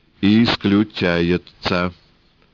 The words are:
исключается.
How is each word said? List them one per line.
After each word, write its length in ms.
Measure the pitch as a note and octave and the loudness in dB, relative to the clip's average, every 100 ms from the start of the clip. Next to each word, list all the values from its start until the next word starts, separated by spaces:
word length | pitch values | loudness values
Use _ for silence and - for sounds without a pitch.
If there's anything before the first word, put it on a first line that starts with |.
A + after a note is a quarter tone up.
| _ _ | _ _
исключается. 1700 | G2 G#2+ A#2 - G#2 G2+ G#2+ - F#2 E2+ E2+ F2+ - _ - F#2 F2+ F2+ _ _ _ _ _ | 2 2 2 0 0 0 0 -2 -2 0 0 -2 -6 _ -6 -4 -6 -8 _ _ _ _ _